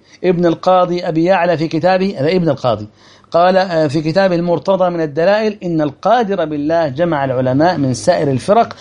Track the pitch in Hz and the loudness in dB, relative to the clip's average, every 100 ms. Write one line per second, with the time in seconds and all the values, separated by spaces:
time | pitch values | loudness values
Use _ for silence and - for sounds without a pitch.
0 | _ - 180 175 175 165 - 185 180 175 | _ -4 -2 2 0 0 2 2 2 -2
1 | 180 160 170 190 175 156 160 160 175 185 | -2 0 2 2 0 -2 -2 -2 0 0
2 | 190 190 139 185 165 135 127 107 107 _ | 0 -2 0 0 0 -2 -2 -2 -6 _
3 | - - _ 165 180 190 190 165 156 151 | -20 -20 _ 2 4 2 2 0 0 0
4 | 156 160 196 170 175 165 196 190 180 175 | -2 0 2 0 0 -2 0 0 0 -2
5 | 156 139 175 208 220 208 180 160 151 135 | -4 0 0 2 -2 -4 -4 -2 -2 -2
6 | 190 240 208 196 156 151 147 165 156 131 | 0 2 0 -2 -4 -4 -2 0 -2 -2
7 | 175 151 135 123 127 131 165 165 135 120 | -2 0 -2 -2 0 2 2 0 -2 -2
8 | - 175 147 131 - 214 220 - | 0 0 0 -2 0 2 0 -4